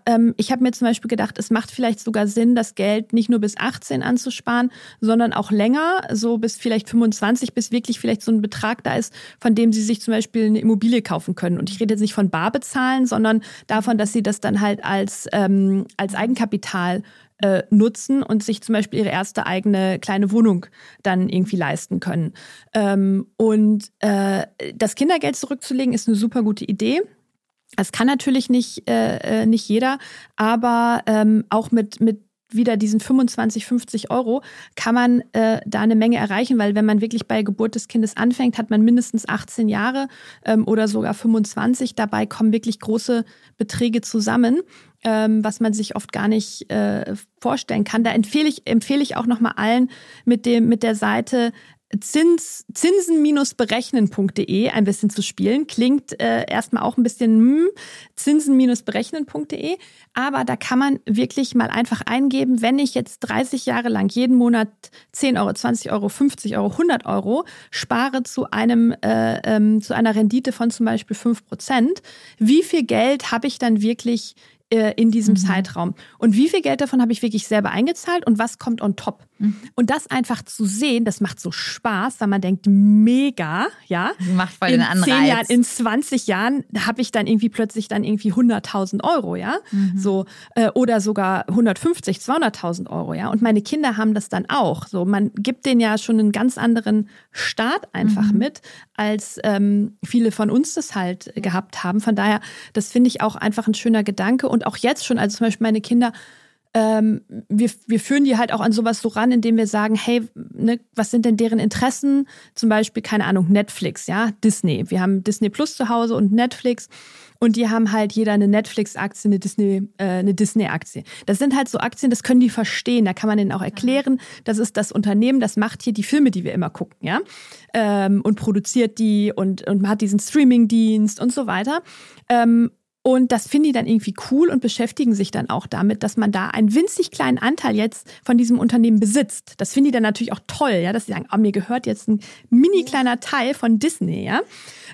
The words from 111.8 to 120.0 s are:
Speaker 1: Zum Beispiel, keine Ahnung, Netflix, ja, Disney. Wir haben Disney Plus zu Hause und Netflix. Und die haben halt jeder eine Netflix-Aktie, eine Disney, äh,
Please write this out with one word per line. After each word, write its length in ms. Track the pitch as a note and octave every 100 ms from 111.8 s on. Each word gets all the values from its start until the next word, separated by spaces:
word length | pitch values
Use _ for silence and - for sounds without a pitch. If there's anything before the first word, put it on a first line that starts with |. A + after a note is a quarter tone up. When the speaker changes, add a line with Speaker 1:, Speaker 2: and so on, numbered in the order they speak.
| B3+ - C#4 C#4 C#4 - - -
Speaker 1:
Zum 140 | A3+
Beispiel, 320 | G#3+ A3 -
keine 240 | G#3 A3 -
Ahnung, 220 | F#3+ F3
Netflix, 560 | G3+ G#3 - F#3 - -
ja, 240 | F#3+ A3+ G#3
Disney. 400 | A3 G3+ F3 A2+ F3+
Wir 120 | F#3
haben 220 | F#3 G3
Disney 260 | G3 G#3 G#3
Plus 260 | - D4+ -
zu 140 | A#3
Hause 260 | A#3 A#3 A3+
und 160 | G3+
Netflix. 580 | A3 B3 - B3 A#3+ - - - - - _
Und 160 | A#3 A3
die 140 | A3+
haben 220 | A3+ A3
halt 220 | G#3+ G#3
jeder 200 | G#3+ G#3+
eine 140 | G#3 G3+
Netflix-Aktie, 800 | G#3 A3 - G#3 - G3 - G#3
eine 80 | G3
Disney, 480 | F#3+ - G3+ G3 G3+
äh, 80 | -